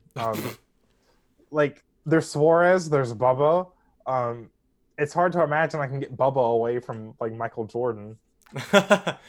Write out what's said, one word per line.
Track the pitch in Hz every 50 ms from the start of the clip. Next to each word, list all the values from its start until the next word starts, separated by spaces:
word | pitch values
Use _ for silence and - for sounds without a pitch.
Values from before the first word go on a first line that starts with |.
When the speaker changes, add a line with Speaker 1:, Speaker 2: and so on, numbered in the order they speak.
| - _ _
Speaker 1:
Um, | 117 117 113 107 107 104 117 113 - _ _ _ _ _ _ _ _
Speaker 2:
<laughs> | _ _ _ _ _ _ _ _ _ _
Speaker 1:
like, | 147 151 147 139 - _ _ _ _ _ -
there's | 147 160 160 156 -
Suarez, | - 147 151 160 165 170 175 180 185 185 165 156
there's | 147 139 131 117 117
Bubba. | 107 123 127 131 127 147 151 165 180 185 180 _ _ _ _ _ _ _
Um, | 127 131 127 120 120 120 120 113 - _ _ _ _ _ _ _ _ _ -
it's | 147 143 -
hard | 170 175 180 175
to | 175 160
imagine | 143 147 156 160 147 - 151
I | 143 127
can | 135 135
get | 135 - 135
Bubba | 110 127 135 131 139 120 117 117
away | 113 113 117 120 123
from, | - - 117 110 110 110 - -
like, | 117 113 113
Michael | 117 117 113 - 120 110
Jordan. | 101 - 120 123 123 113 107 104 107 113 - _ _ _ _ _ _ -
Speaker 2:
<laughs> | 127 117 - -
Yeah, | 202 185 - 208 185 - 180 - - -